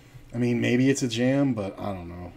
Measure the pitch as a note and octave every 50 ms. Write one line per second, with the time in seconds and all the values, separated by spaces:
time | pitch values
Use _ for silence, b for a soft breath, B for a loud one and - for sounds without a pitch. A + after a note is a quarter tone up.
0 | B B B B B B - A#2+ A#2+ A#2+ A#2+ A#2 A#2 A#2 B2 B2 C3 C#3 C3+ -
1 | C#3+ B2 A2 A#2 B2 B2+ C3+ C#3 C#3+ C3+ A#2 G#2+ G2 G2 - - F#2+ G2+ F#2+ F2+
2 | F2 E2+ E2+ F2 F2+ F2 -